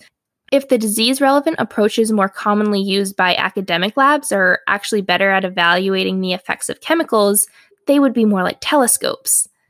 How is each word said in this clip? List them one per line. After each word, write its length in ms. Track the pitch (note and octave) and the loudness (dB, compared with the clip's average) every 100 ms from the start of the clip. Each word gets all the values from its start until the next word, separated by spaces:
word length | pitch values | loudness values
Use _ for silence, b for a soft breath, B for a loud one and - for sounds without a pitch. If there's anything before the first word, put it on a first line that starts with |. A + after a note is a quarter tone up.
| b _ _ _ _ | b _ _ _ _
If 180 | C#4 C4+ | -2 2
the 100 | B3 | 0
disease-relevant 800 | A3 G#3+ A#3 C4+ C#4 C#4 D4+ D#4+ | 0 -2 -2 2 2 2 0 -4
approaches 520 | A#3+ - G#3+ - A3 | -4 0 0 0 0
more 180 | G#3+ F#3+ | 0 0
commonly 520 | - G#3+ G#3 G#3+ G3+ | -2 -2 0 0 -2
used 360 | G3 G3 G3 G3 | -2 -2 -2 -2
by 180 | F3+ | 0
academic 640 | F3 - - F#3 E3+ G3 C#4 | 0 -2 -6 -4 -2 -2 2
labs 360 | C4+ D4 - | 2 2 -2
are 280 | G3+ F#3 - - | 0 2 0 -2
actually 360 | G3+ - G#3+ | -4 -2 -4
better 280 | F#3+ F3 G3 | -2 0 2
at 140 | F#3+ | 0
evaluating 760 | F#3+ F#3 E3+ F3+ F#3+ F#3+ F#3+ F#3+ | -2 0 0 2 0 -2 -2 -2
the 120 | F#3 | -4
effects 360 | F3+ - - - | -6 -6 -8 -8
of 120 | - | -10
chemicals, 680 | - E4 D4+ A3 G3+ G3+ - b b b - | -2 -2 0 2 2 0 -4 b b b 0
they 120 | C#4+ | 4
would 160 | C4+ | 4
be 100 | B3 | 2
more 180 | G#3+ F#3+ | 2 2
like 160 | F3+ - | -2 -6
telescopes. 880 | - D4 A#3 - - - - - - _ | -2 0 2 0 -4 -6 -4 -2 -4 _